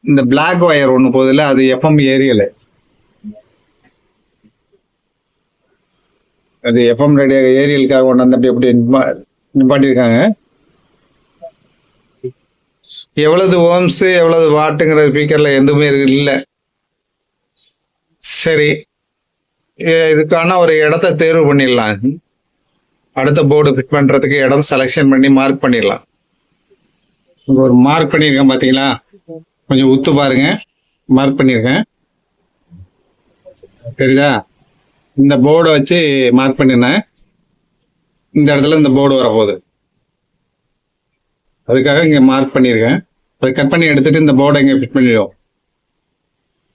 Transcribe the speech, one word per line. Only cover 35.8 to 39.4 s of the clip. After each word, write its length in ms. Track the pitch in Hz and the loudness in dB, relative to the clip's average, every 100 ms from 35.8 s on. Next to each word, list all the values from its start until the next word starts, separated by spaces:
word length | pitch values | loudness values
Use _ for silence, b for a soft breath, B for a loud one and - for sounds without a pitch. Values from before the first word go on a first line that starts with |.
| 139 175 156 139 127 127 | 0 -2 -2 0 0 0
மார்க் 180 | 135 131 | 0 0
பண்ணிருந்தேன், 420 | 135 123 123 185 - _ _ _ _ _ _ _ _ _ _ _ _ - | 0 2 0 -2 -6 _ _ _ _ _ _ _ _ _ _ _ _ -2
இந்த 100 | 143 | 0
இடத்துல 260 | 143 139 156 | 0 0 2
இந்த 100 | 147 131 | 2 2
போர்டு 240 | 139 135 | 2 0
வரப்போகுது, 360 | 120 107 | 0 0